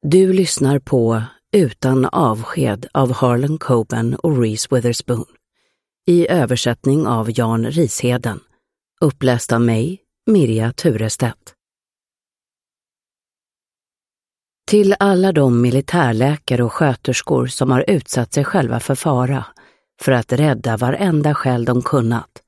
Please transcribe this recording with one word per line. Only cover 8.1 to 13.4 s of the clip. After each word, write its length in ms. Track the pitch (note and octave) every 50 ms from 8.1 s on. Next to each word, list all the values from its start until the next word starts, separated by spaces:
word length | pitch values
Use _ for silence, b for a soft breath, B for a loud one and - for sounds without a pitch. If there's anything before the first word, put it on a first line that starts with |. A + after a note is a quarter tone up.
| B2 B2 A#2+ A#2+ G#2 F2 _ _ _ _ _ _ _ _ _ _ _ _
Uppläst 500 | - D3+ C#3 _ - B2+ B2 A#2 - -
av 100 | A#2+ A#2
mig, 420 | A#2+ A#2 A2+ A2 A2+ D#3 F#3 G3 _ _ _ _ _
Mirja 480 | - A3 G3+ D#3 A2+ A2+ A2 A2 A#2 -
Turestedt. 800 | - - E3+ A#2 G#2+ A2 A2 - - - A#2 - _ _ - _ _ _ _ _ _ _ _ _ _ _ _ _ _ _ _ _ _ _ _ _ _ _ _ _ _ _ _ _ _ _ _ _ _ _ _ _ _